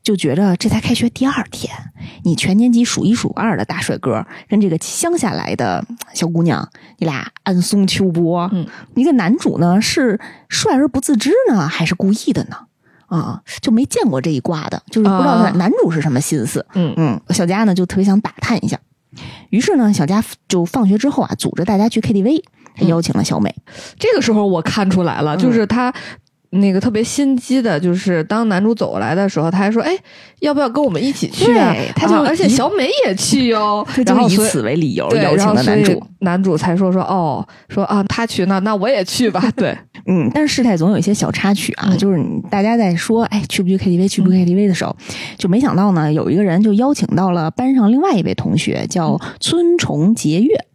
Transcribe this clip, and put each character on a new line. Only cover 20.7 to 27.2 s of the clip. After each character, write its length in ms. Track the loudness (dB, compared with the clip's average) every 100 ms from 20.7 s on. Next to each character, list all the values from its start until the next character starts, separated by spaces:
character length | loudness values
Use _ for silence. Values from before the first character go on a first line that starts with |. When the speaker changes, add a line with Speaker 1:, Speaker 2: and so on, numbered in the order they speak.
| 0 2
Speaker 1:
学 80 | 2
之 100 | 2
后 140 | 0
啊， 100 | -2 -4
组 160 | -4 -4
织 100 | -2
大 140 | 0
家 100 | 2
去 100 | 0
K 140 | 0
T 80 | 0
V， 220 | 2 0 -4 _ -20 -2
他 100 | 2
邀 160 | 2
请 100 | 0 -2
了 80 |
小 160 | -2 -2
美。 100 | -2
Speaker 2:
嗯。 240 | -6 _ -20 -20 -4
这 160 | 0
个 80 | 2
时 100 | 2
候 140 | 2 2
我 160 | 0
看 260 | -2 -2 0
出 140 | 2
来 200 | 0 -2
了， 140 | -2 0
Speaker 1:
嗯。 40 |
Speaker 2:
就 120 | 2
是 140 | 2 0
他 260 | 0 -2 -6 -16 -20 _ _ _
那 200 | 0 2
个 80 | 2
特 100 | 0
别 140 | -2
心 320 | -2 0